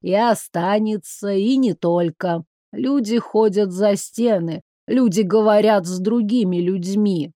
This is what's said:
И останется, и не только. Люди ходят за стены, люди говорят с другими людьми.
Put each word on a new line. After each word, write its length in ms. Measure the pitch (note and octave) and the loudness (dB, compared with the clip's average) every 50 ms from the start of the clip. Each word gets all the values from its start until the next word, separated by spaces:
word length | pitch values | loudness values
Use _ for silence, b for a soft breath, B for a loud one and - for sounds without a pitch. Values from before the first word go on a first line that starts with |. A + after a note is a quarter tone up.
И 120 | - F3+ F#3 | -2 0 0
останется, 1160 | G3+ A#3 A#3+ G#3+ - - - - F3 E3 F#3 G3+ G#3+ A3 G#3+ G#3+ G3+ - - - - - G3+ | 2 2 2 0 0 -4 -8 -6 -4 -2 0 0 0 0 -2 -4 -6 -8 -12 -16 -10 -6 -2
и 240 | G3+ G3 G3 A3+ C4+ | -2 0 0 2 2
не 160 | C4+ C4 A3+ E3 | 2 2 0 0
только. 720 | _ - E3+ E3+ F3 F3 E3+ D#3+ _ - F3+ E3+ E3+ D#3+ _ _ _ _ _ | _ 0 0 0 2 0 -2 -4 _ -4 -4 -4 -4 -6 _ _ _ _ _
Люди 480 | - G#3+ B3 B3+ C#4+ C#4+ A3+ G3+ A#3 A#3 | -8 -6 -2 -2 0 -2 0 0 -2 -2
ходят 520 | - - - G#3+ A3 G#3+ F3+ G#3 G#3 F#3+ | -2 0 0 2 2 2 2 0 -2 -2
за 240 | F3 F#3 G#3 G#3 G3+ | -2 0 0 2 0
стены, 640 | F#3+ - - _ - A#3 A#3+ G#3+ F#3 E3 E3 D#3 - _ _ _ _ _ | 0 -4 -10 _ -2 0 0 0 0 -2 -4 -8 -10 _ _ _ _ _
люди 340 | - A3+ B3+ B3+ A#3 E3 G3+ | -2 0 2 2 2 2 0
говорят 640 | G#3+ F3 F#3+ A3 G#3+ A3 G#3 G#3 G#3 G#3+ G#3+ G3+ E3+ | 0 2 2 2 4 4 4 4 4 4 2 2 0
с 140 | F3 F#3 F#3 | -2 -6 -4
другими 580 | F#3 G#3+ A3+ A#3+ A3 G3+ A#3 B3 G#3+ F#3 F3+ | -2 0 0 0 0 0 0 0 0 0 0
людьми. 760 | F3 F3 F3 F#3+ F#3+ E3+ F#3 G3 G#3 G#3 G3+ F#3+ E3 D3 E3 _ | 0 0 0 -2 -2 -4 -4 -2 0 0 0 0 -2 -4 -6 _